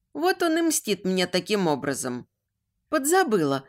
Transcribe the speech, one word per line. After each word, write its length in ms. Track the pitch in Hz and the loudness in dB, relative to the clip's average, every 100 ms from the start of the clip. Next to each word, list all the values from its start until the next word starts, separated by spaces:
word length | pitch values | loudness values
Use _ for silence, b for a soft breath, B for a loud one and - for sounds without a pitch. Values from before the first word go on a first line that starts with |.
| _ | _
Вот 280 | 285 339 370 | -2 -2 0
он 160 | 349 320 | 0 2
и 40 | |
мстит 440 | 330 302 - 185 185 | 0 -2 -2 -2 0
мне 220 | 185 180 | 0 0
таким 400 | 180 175 208 175 | -2 0 0 0
образом». 600 | 143 143 127 135 123 - _ _ _ _ _ _ | 0 -2 -4 -4 -8 -10 _ _ _ _ _ _
Подзабыла, 760 | 302 277 370 349 214 147 135 | -2 2 2 4 2 2 0